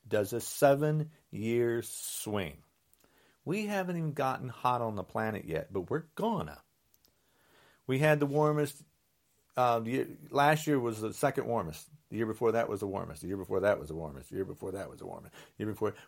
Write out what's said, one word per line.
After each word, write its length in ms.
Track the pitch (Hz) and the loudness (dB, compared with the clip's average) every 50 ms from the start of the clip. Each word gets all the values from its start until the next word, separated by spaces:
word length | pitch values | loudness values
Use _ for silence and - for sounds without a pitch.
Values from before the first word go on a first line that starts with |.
| - | -8
Does 280 | 104 107 104 104 92 120 | 0 2 2 2 2 0
a 60 | 117 | -4
seven-year 1400 | - - - - 147 139 139 139 151 151 156 156 151 156 - - _ _ - 104 107 113 117 120 120 120 117 117 104 | -4 -4 0 4 6 6 6 6 4 2 2 0 -2 -4 -8 -20 _ _ -8 -4 -2 0 2 2 2 2 0 -2 -4
swing. 760 | - - - - - - - - 113 104 104 92 76 - - - _ _ _ _ _ _ _ _ _ _ _ _ _ _ _ - | -6 -10 -10 -10 -8 -8 -8 -6 -4 -2 -2 -2 -4 -8 -12 -20 _ _ _ _ _ _ _ _ _ _ _ _ _ _ _ -8
We 220 | 139 175 214 214 | -4 -4 -2 -2
haven't 300 | 208 208 196 185 180 180 | -2 -2 -2 -2 -2 -2
even 160 | 170 165 156 151 | -2 -2 -2 -2
gotten 380 | 143 135 131 127 - 127 127 | 0 0 0 0 -2 -6 -8
hot 320 | 117 - - 123 123 120 120 | -6 -2 0 2 2 2 0
on 140 | 113 107 | -2 -2
the 60 | 101 87 | -4 -6
planet 440 | - - 110 110 110 107 90 87 | -4 -2 -2 -2 -2 -2 -4 -4
yet, 260 | 85 80 78 - - 98 | -4 -4 -4 -4 -2 -4
but 160 | 98 87 - | -4 -4 -2
we're 180 | - 160 160 - - | -4 -4 -4 -6 -6
gonna. 460 | - 185 226 226 170 85 76 71 - - _ _ _ _ _ _ _ _ _ _ _ _ _ _ _ _ _ _ _ _ _ _ _ _ | -4 -2 -2 0 -2 -4 -6 -10 -16 -20 _ _ _ _ _ _ _ _ _ _ _ _ _ _ _ _ _ _ _ _ _ _ _ _
We 140 | - 131 131 | -2 0 4
had 200 | 151 156 151 147 | 6 6 6 6
the 60 | 147 | 4
warmest 560 | 143 139 151 151 151 151 151 147 139 - - - _ _ _ _ _ _ _ _ _ _ _ _ _ - | 2 4 4 4 4 4 2 0 0 -2 -8 -18 _ _ _ _ _ _ _ _ _ _ _ _ _ 0
uh, 240 | 127 127 123 117 117 | 2 4 4 4 2
the 100 | 113 117 | 2 0
year, 180 | 127 131 127 - - - 151 - | -2 -2 -2 -2 -6 -14 -12 -2
last 360 | 127 139 143 147 156 156 156 | 2 4 6 6 6 4 4
year 120 | 151 147 135 | 2 2 2
was 220 | 120 117 113 107 | 2 0 -2 -2
the 140 | 107 110 - | -4 -4 -2
second 320 | - - 139 135 135 113 | 0 0 0 0 0 -2
warmest. 420 | 117 117 113 92 80 76 - - - - - _ - | 0 0 -2 -2 -4 -6 -10 -14 -20 -20 -20 _ -8
The 60 | 107 | -4
year 100 | 107 113 | -4 -2
before 260 | 110 107 - 120 113 110 | -2 -2 0 2 2 4
that 160 | 117 117 - | 2 2 0
was 120 | 104 98 | -2 -4
the 60 | 107 | -4
warmest. 360 | 98 95 98 90 82 - 78 - | -4 -4 -6 -6 -8 -10 -10 -8
The 60 | 87 | -6
year 80 | 98 | -6
before 240 | 98 90 - 98 95 | -6 -4 -2 0 4
that 200 | 95 104 98 80 | 4 4 4 4
was 80 | 76 76 | 0 -6
the 60 | 78 | -8
warmest. 340 | 82 82 76 69 67 65 - | -8 -8 -8 -10 -12 -14 -10
The 80 | 95 | -6
year 80 | 95 95 | -6 -4
before 280 | 90 90 - 98 98 92 | -6 -6 -10 -8 -8 -8
that 180 | 98 92 - | -8 -8 -10
was 80 | - - | -12 -12
the 80 | 95 | -12
warmest. 280 | 90 87 82 - - - | -12 -12 -12 -14 -16 -20
The 300 | - - - _ - 107 | -20 -20 -16 _ -6 -4
year 80 | 107 101 | -4 -4
before, 220 | - 107 104 - - - | -2 -2 -2 -2 -4 -12